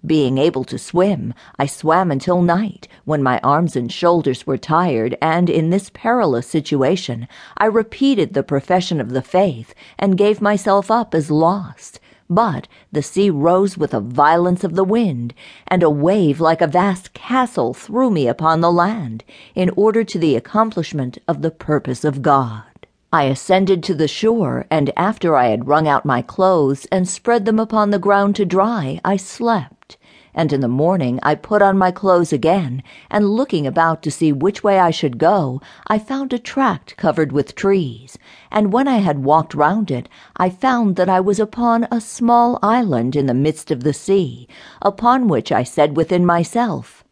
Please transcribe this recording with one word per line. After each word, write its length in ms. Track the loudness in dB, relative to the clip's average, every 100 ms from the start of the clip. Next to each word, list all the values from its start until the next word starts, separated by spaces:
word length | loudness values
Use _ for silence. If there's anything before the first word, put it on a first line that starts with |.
| 0
Being 320 | 0 2 2
able 240 | 0 0
to 160 | -8 -10
swim, 560 | -4 0 0 0 -6 -12 -20 -6
I 80 | -6
swam 460 | -4 0 0 2
until 280 | -2 0 0
night, 460 | 2 0 -2 -8 -20 -18
when 160 | -6 -2
my 200 | 0 0
arms 320 | 0 0 0
and 160 | -2 -6
shoulders 560 | 0 2 2 0 -4 -4
were 100 | -6
tired, 640 | 0 0 2 0 -2 -2
and 300 | -2 0 2
in 200 | 2 0
this 200 | -2 -4
perilous 540 | -8 -2 0 2 0 -2
situation, 800 | -4 -2 0 2 0 -4 -10 -10 -18 -18 -2
I 80 | 0
repeated 680 | 0 -2 -2 0 2 0
the 120 | -2
profession 560 | -2 -4 0 0 0 -4
of 100 | -2
the 120 | -6
faith 520 | -2 0 0 -2 -14 -20 -20 -4
and 180 | 0 2
gave 240 | 2 2
myself 480 | 0 0 2 0 2
up 280 | -2 0 -4
as 160 | 0
lost. 680 | 2 2 0 -8 -16 -20 -20 _ _ _
But 360 | 0 0 -2 -10 _ _
the 100 | -6
sea 260 | -4 0 0
rose 480 | 2 2 4 0 -2
with 160 | -4
a 60 | -4
violence 640 | -4 2 4 4 2 0
of 140 | -2 -2
the 80 |
wind, 500 | 0 0 0 -2 -8 -12 -20 -20 -2
and 160 | 2
a 80 | 2
wave 500 | 2 2 2 2 2
like 220 | 2 2
a 60 | 2
vast 440 | 2 0 -2 -8
castle 640 | -20 -4 -2 0 -2 -4
threw 340 | -4 -6 0 0
me 200 | 2 0
upon 320 | 0 0 2
the 100 | 2
land, 540 | 2 0 -2 -8 -10 -14 -20 -12 -2
in 120 | -2
order 300 | 2 2 2
to 120 | -2 -2
the 200 | 0 0
accomplishment 840 | -2 -2 -2 -2 -6 -6 -6 -8 -6
of 160 | -4
the 80 | -4
purpose 540 | -6 -2 -2 -2 -4
of 180 | -4 -2
God. 400 | 2 2 0 -8 -16 _ -20 _ _
I 120 | 0
ascended 580 | 0 -2 0 2 2 0
to 120 | -2
the 120 | -2 -2
shore, 580 | 0 0 0 0 -4 -2
and 220 | -2 0 0
after 380 | -2 -2 0
I 140 | 2 2
had 180 | 0 0
wrung 220 | 2 2
out 160 | 0
my 180 | 0 -2
clothes 640 | -4 0 2 4 2 -2 -2
and 160 | -2 -2
spread 380 | -4 0 0 2
them 120 | 0
upon 320 | 0 0 0
the 80 | 0
ground 380 | 2 2 2 0
to 80 |
dry, 560 | 0 0 0 -2 -4 -4
I 120 | -4 -4
slept. 800 | -6 -6 -2 -2 -4 _ _ -20 _ -20 _
And 200 | -4 -2
in 80 | 0
the 80 | 0
morning 500 | 0 2 2 0 -2
I 100 | -2
put 260 | -2 0 2
on 160 | 4 4
my 140 | 0
clothes 420 | 0 2 2 2
again, 520 | 0 2 0 -2 -8 -12 -20 -6
and 240 | -2 0
looking 320 | 0 -2 -2 -2
about 340 | 0 0 0
to 80 | -6
see 200 | -2 0
which 300 | 2 -2 0
way 160 | 0 2
I 140 | 2
should 260 | 0 -4 0
go, 420 | 2 2 0 -6 -12 -20 -4
I 100 | -4
found 340 | -2 -8 -6
a 60 | -6
tract 580 | -6 -2 -2 -2 -10 -4
covered 360 | -2 0 -2
with 240 | -2 -4 -4
trees. 600 | 0 0 -2 -10 -20 -20 _ -20 _
And 200 | -2 0
when 140 | 0 0
I 120 | 0
had 260 | 0 -2
walked 300 | 2 2 0 0
round 340 | 0 0 -2
it, 180 | -6 -8 -20 -20 -4
I 120 | -4
found 460 | 0 -2 0 0
that 140 | 0 2
I 100 | 2
was 220 | 2 0
upon 480 | -2 -2 0 0 0
a 100 | -4
small 600 | -6 -4 2 4 4 0
island 540 | 0 2 2 0 0 0
in 100 | 0
the 80 |
midst 380 | 0 0 -2 -6
of 100 | -2
the 100 | -2
sea, 540 | -4 0 0 0 -8 -20 -20 -20 -4
upon 460 | -4 0 2 2 2
which 240 | 0 0
I 140 | -2
said 320 | -2 0 0 2
within 280 | 0 2
myself 800 | 2 2 0 -2 -2 -4 -10 -20 _